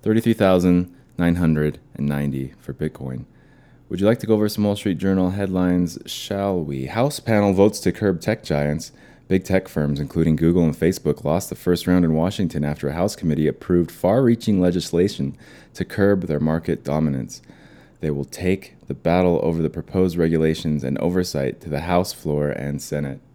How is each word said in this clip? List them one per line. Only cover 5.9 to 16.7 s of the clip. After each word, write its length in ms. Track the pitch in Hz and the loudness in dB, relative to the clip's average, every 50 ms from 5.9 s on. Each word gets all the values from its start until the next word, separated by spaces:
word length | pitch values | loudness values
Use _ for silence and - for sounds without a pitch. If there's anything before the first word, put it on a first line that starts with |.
| 82 - - | -4 -10 -14
shall 540 | - - - - - 101 98 98 101 95 90 | -12 -12 -12 -8 -6 -4 -2 -2 -2 -2 -2
we? 260 | 80 71 69 67 65 | -2 -4 -4 -6 -6
House 340 | 67 82 110 127 147 143 - | -4 -2 0 0 0 -2 -6
panel 320 | - - 113 104 104 101 | -2 0 2 4 4 4
votes 260 | 95 92 98 107 107 - | 6 6 6 4 4 2
to 120 | - 98 | -2 -2
curb 280 | 87 - 107 101 92 82 | -2 0 0 -2 -2 0
tech 220 | - - 107 - | -2 -4 -4 -4
giants. 480 | - - 78 73 73 73 76 80 - - - - - - - - _ _ | -4 -4 -2 0 0 0 -2 -4 -6 -12 -20 -20 -20 -20 -20 -20 _ _
Big 160 | 95 95 - | -2 0 0
tech 240 | - 95 95 - - | 0 0 0 0 -2
firms, 320 | - 78 76 73 73 71 | -4 -2 -2 0 -2 -2
including 340 | 76 69 - 80 82 80 78 | -4 -4 0 0 2 2 2
Google 300 | 76 82 82 87 90 85 | 4 4 4 4 4 2
and 100 | 78 73 | 2 0
Facebook, 480 | - 80 85 95 - - 76 73 - | 2 0 0 0 0 -2 -4 -4 -2
lost 280 | - 73 78 90 - - | -2 -2 -2 -2 -2 -6
the 40 | - | -12
first 320 | - - 90 87 85 - | -6 0 0 0 0 2
round 180 | 90 90 90 87 | 2 2 4 4
in 100 | 80 80 | 2 2
Washington 500 | 78 80 92 98 - 98 82 - 76 73 | 2 0 -2 -2 -2 -4 -2 -2 -4 -4
after 240 | 73 73 - - 69 | -4 -4 -4 -6 -6
a 60 | 73 | -2
House 200 | 82 92 104 - | -2 -2 -2 -2
committee 320 | - - 82 76 73 78 | -2 -2 -2 0 2 0
approved 460 | 73 - - - - 90 87 85 78 | 0 0 -4 -2 2 2 2 2 0
far-reaching 680 | - - - 90 104 127 139 120 120 113 - 110 104 95 | -4 -2 0 2 2 4 4 4 2 2 0 0 2 2
legislation 760 | 90 90 87 90 85 - - 85 92 101 - - 71 67 - - - - - - - _ _ | 2 2 2 0 -4 -2 0 2 2 2 0 -4 -6 -6 -6 -10 -20 -20 -20 -20 -20 _ _
to 100 | - 92 | -10 -10
curb 380 | - - - 98 101 101 95 | -6 0 2 4 4 4 2
their 180 | 87 87 78 73 | 0 -2 -2 0
market 420 | 76 78 78 82 - - | 0 0 0 -2 -2 -4